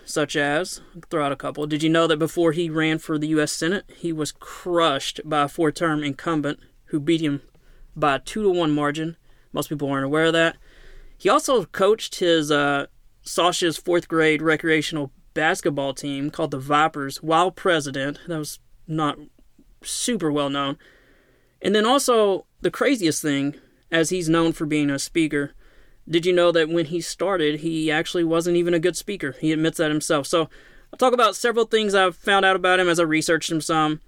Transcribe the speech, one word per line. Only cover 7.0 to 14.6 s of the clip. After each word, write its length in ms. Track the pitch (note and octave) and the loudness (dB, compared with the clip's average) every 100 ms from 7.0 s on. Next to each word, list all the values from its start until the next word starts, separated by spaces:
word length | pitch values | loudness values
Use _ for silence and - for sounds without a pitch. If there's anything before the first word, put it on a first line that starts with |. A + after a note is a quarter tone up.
| C#3+ E3 | 0 0
him 200 | D#3+ C#3+ - _ - - - D#3+ | 0 -4 -8 _ -20 -20 -18 -2
by 200 | D3+ C3+ | 0 0
a 40 | |
two-to-one 520 | - A3 G3+ F3+ D#3+ | -4 -2 0 2 2
margin? 440 | D3 D3 D3 D#3+ E3 _ - _ | 0 0 -2 -6 -10 _ -20 _
Most 160 | D3 C#3+ | -8 -6
people 200 | D3 C#3 | -6 -4
aren't 160 | C3+ C3+ | -2 -2
aware 200 | D3+ E3 | 0 2
of 80 | |
that. 240 | E3 E3 - - - - - - - | 2 0 -2 -16 -20 -20 -20 -20 -4
He 120 | F#3+ | 2
also 360 | C4+ D4 B3+ E3 | 2 2 0 0
coached 500 | - G3 A3 - - | 0 2 2 0 -2
his, 360 | F3+ E3 D3+ | 2 2 4
uh, 360 | D3 C#3+ C#3+ C#3 - - _ | 2 2 0 -4 -12 -20 _
Sasha's 560 | - - F3+ F3 F3 D3 | -6 0 2 2 -2 -2
fourth 300 | - F3 - | 0 -2 0
grade 340 | D#3+ D#3+ D3+ | 2 2 2
recreational 680 | D#3+ D3+ | 2 0